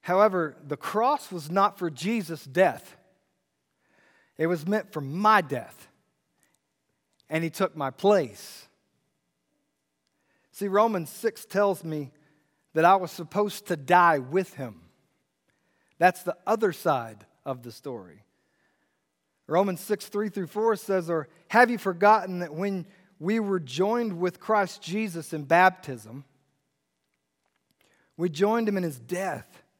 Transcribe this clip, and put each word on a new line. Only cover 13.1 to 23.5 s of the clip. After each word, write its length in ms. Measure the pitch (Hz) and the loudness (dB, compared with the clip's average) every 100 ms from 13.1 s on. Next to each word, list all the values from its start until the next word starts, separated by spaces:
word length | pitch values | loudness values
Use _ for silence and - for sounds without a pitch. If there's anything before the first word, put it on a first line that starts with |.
supposed 560 | - 160 190 208 - - | -10 -6 -2 -2 -4 -6
to 100 | 165 | -8
die 420 | 135 180 175 151 | 4 6 6 4
with 360 | 127 170 180 - | 0 -4 -4 -10
him. 260 | 127 90 87 _ _ _ _ _ _ _ _ _ _ _ | -14 -14 _ _ _ _ _ _ _ _ _ _ _ _
That's 240 | 180 180 | 2 2
the 140 | - - - | -8 -8 -2
other 260 | 214 196 | 0 0
side 520 | 165 170 135 113 107 - _ - | 0 -2 -2 -4 -16 -20 _ -10
of 180 | 127 | -10
the 80 | 120 | -10
story. 520 | - 143 117 92 80 _ _ _ _ _ _ _ _ _ _ _ _ - | -14 -12 -14 -14 -20 _ _ _ _ _ _ _ _ _ _ _ _ -2
Romans 340 | 160 202 180 | 0 0 -2
six, 260 | - 202 - | -4 -6 -4
three 220 | 208 214 | -6 -4
through 180 | 202 170 | -6 -6
four 280 | 208 226 208 | -2 0 0
says, 340 | - 190 165 | 0 -2 0
"Or 180 | 165 147 _ _ | -4 -6 _ _
have 200 | 220 240 | 6 6
you 80 | 240 | 4
forgotten 640 | 196 170 202 214 185 180 | -4 4 6 6 2 -6
that 140 | 175 | -6
when 320 | 151 202 190 165 _ _ _ | -6 -6 -6 -10 _ _ _
we 200 | 160 226 | -2 0
were 200 | 208 | 0